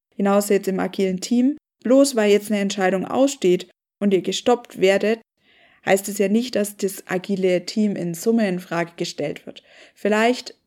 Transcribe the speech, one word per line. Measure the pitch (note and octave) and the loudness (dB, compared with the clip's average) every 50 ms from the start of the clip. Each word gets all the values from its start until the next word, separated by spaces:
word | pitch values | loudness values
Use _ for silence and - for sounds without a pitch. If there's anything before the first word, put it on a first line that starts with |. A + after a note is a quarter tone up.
| _ _ _ | _ _ _
genauso | - G3+ G3 G3 G3+ G3+ - G3+ | -2 0 2 2 2 2 2 0
jetzt | G3 G3 | 0 0
im | G3 F#3+ F#3 | -2 -4 -4
agilen | F3+ F#3 F#3 - G3 F#3+ F#3 F3+ | -4 -4 -2 -2 -2 -2 -2 -6
Team. | - - A#3+ A#3+ B3 C4+ D4 - _ _ _ _ _ | -4 -2 0 2 2 2 0 -2 _ _ _ _ _
Bloß | A3 B3+ C4+ C#4 C#4 C4 | 4 6 6 6 4 4
weil | A3 G#3 G#3 | 0 4 4
jetzt | G3+ G#3 G#3 - | 4 2 2 0
eine | G#3 G3+ | -2 -2
Entscheidung | G3+ G3 G3 - F#3 F#3 F#3+ F#3 F3+ | -2 -2 -2 0 0 0 0 0 -4
aussteht | - - B3 C4+ C#4 C#4 - - F#3 F3+ F3 - - _ _ _ _ _ _ | -2 0 2 2 2 0 0 2 2 2 2 0 -10 _ _ _ _ _ _
und | G3+ G3+ G3 | 0 2 2
ihr | F3+ | 2
gestoppt | F3 G3 F#3+ - - A#3+ B3 A#3+ - - - - | 0 -2 -6 -2 0 0 0 0 -2 -14 -4 0
werdet, | F#3 F#3+ G3 G3 G#3 G#3 A3+ A3+ _ _ _ _ _ _ _ _ _ _ _ _ _ | 2 2 2 2 2 0 -2 -4 _ _ _ _ _ _ _ _ _ _ _ _ _
heißt | - F#3+ G3 G3 - | 0 0 0 0 -6
es | G3+ | -4
ja | G3+ G3+ | -2 0
nicht, | F#3+ G3+ A3+ A#3+ B3+ - | 0 2 0 0 -2 -4
dass | G#3 G#3 G3+ - | -4 -4 -4 -6
das | - - F#3+ F#3+ - - | -6 -6 -6 -6 -8 -10
agile | - F#3 F#3 F#3 - G3+ F#3 F#3 F#3 F3+ F3 F3 | -6 -6 -6 -4 -4 -4 0 0 0 0 0 -2
Team | - - A3 G#3+ G#3 G3 | -4 -2 -2 0 0 -2
in | - F3 F3 E3+ | -4 -6 -6 -6
Summe | E3 - A3+ A3+ A#3 A3 | -4 -2 0 0 2 0
in | G3 F3+ F3+ | 0 -2 -6
Frage | F3+ - E3 E3+ E3+ E3+ _ | -6 -6 -4 -4 -4 -6 _
gestellt | - F3 - - - D3 D3 - - _ | -10 -10 -10 -6 -8 -8 -8 -8 -10 _
wird. | - - - _ _ _ - - - _ | -20 -20 -20 _ _ _ -20 -20 -20 _
Vielleicht | _ - G3+ G#3+ G#3+ A3+ A#3+ B3 B3 - - - _ _ | _ -2 -2 0 2 2 2 0 -2 -6 -16 -20 _ _